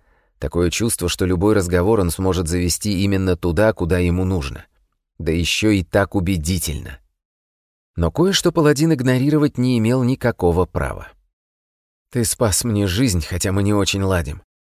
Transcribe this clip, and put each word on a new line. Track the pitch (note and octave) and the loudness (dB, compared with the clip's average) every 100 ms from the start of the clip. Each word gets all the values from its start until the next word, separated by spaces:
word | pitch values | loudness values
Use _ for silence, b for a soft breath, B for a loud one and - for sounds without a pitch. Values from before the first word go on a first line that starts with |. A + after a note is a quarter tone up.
| _ _ _ _ | _ _ _ _
Такое | C#2+ E2+ F2 | -4 0 0
чувство, | - A2+ - F2 | 0 -2 -2 -4
что | - F#2 | -2 0
любой | F2+ G#2 | 2 2
разговор | G#2 F2 F2 F#2 A2+ | 2 2 2 2 2
он | F2 | 0
сможет | D#2+ F#2 F2+ E2 | 0 0 0 -2
завести | F2+ F2 - G#2 F#2 | -2 -2 -2 -2 -2
именно | G2 F#2+ F#2 F2 | 0 0 0 0
туда, | F2 E2 A2 | 0 2 2
куда | G#2+ E2+ F2+ | 2 0 0
ему | F2 F2+ | 0 0
нужно. | F#2 F#2 C#2 - - _ _ _ _ - | 0 -2 -6 -12 -18 _ _ _ _ -8
Да | D#2+ | -4
ещё | E2 D#2+ - G#2+ | -2 -2 0 2
и | G2+ | 2
так | F2 G#2 G2 | 2 0 0
убедительно. | G2+ F2 F#2 D2+ F#2 - C#2+ - C#2 _ _ _ _ _ _ _ _ _ - | -2 -2 -2 -2 -4 -4 -8 -10 -16 _ _ _ _ _ _ _ _ _ -4
Но | E2 | -2
кое-что | - F#3 F#3 F3+ | 0 0 0 0
паладин | E3+ D3 C#3+ E3 | 2 2 4 2
игнорировать | C#3 B2 B2+ C#3 D3+ D3 - | 2 2 2 2 2 2 0
не | B2+ B2 | 0 2
имел | A2 B2+ | 2 2
никакого | A#2+ C3+ A#2+ - F2 E2+ | 0 0 -2 0 0 2
права. | F2 - C#2 G1+ - _ _ _ _ _ _ _ _ _ _ | 0 -4 -6 -8 -16 _ _ _ _ _ _ _ _ _ _
"Ты | B2+ | -4
спас | A2+ - A#2 F#2 | -2 0 0 0
мне | A#2+ G#2 G2+ | 0 0 0
жизнь, | F2+ C3 F2+ | 0 0 0
хотя | D#2 F2 G2+ | -2 -4 -2
мы | F#2+ | 0
не | G2+ | 2
очень | G#2 G2 G2 | 2 0 -2
ладим. | G2 F#2 D2 D#2 - _ _ | 0 -2 -2 -8 -16 _ _